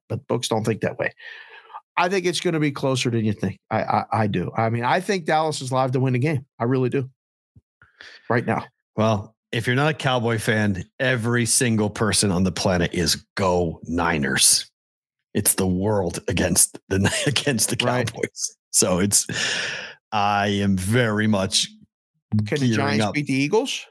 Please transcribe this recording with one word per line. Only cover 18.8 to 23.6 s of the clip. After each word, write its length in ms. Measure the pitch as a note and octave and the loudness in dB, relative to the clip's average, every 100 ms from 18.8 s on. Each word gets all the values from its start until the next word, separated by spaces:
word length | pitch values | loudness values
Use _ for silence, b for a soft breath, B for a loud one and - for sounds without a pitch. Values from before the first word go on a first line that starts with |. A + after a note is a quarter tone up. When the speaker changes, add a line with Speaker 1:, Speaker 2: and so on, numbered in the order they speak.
| G2+ F2 | 2 2
Speaker 2:
it's, 280 | G2+ - - B B B B B B B _ | 2 0 0 B B B B B B B _
I 380 | G#2+ G2+ G2+ G2+ | -2 0 2 0
am 280 | G2+ G2+ F#2 | 0 0 0
very 520 | F#2 B2 A#2 G#2+ G#2+ | 0 2 2 2 2
much 400 | G2+ F#2+ - - - - _ _ _ _ G#2+ G#2 | 2 0 -2 -2 -8 -20 _ _ _ _ -2 -2
Speaker 1:
Can 120 | D3 | 0
the 80 | B2+ | 0
Speaker 2:
gearing 80 | |
Speaker 1:
Giants 300 | G#2+ - G#2+ | 2 2 0
Speaker 2:
up. 100 | G#2 | 0
Speaker 1:
beat 140 | D3 C#3+ | -2 -2
the 60 | |
Eagles? 520 | C3+ D3 A3 | -2 0 0